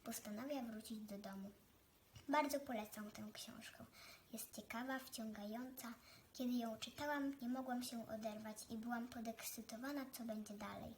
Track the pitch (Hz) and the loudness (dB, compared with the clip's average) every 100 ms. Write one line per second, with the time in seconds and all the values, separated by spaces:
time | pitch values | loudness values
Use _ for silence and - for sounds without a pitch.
0 | - 226 220 208 269 285 233 220 220 220 | -4 -4 -2 -4 0 0 0 -4 -4 -4
1 | 214 196 196 196 196 - - - - - | -4 -4 -4 -6 -6 -10 -20 -20 -20 -20
2 | - - - 285 285 277 277 233 214 - | -20 -14 6 8 8 4 2 0 0 -4
3 | 208 - 107 - - - - - - - | -6 -6 -8 -8 -10 -10 -12 -12 -14 -14
4 | - - - 226 - - - 226 262 262 | -16 -16 -8 -6 -6 -6 -4 -2 2 0
5 | 262 - 220 214 208 220 254 254 233 233 | -2 -2 -2 -2 -2 -2 -4 -4 -6 -8
6 | - - - - 247 247 226 220 - - | -12 -18 -16 2 6 6 4 0 -4 0
7 | 294 294 277 277 240 262 262 247 247 233 | 4 6 6 4 2 2 4 2 2 -2
8 | 220 220 220 214 220 214 - 226 226 240 | -2 0 0 0 -4 -6 -4 -2 2 2
9 | 240 247 226 226 - - 214 220 262 285 | 2 -2 -2 -2 -4 -4 -6 -4 0 0
10 | 262 - 226 214 214 208 202 202 170 | -2 -4 -2 -2 -2 -4 -4 -4 -6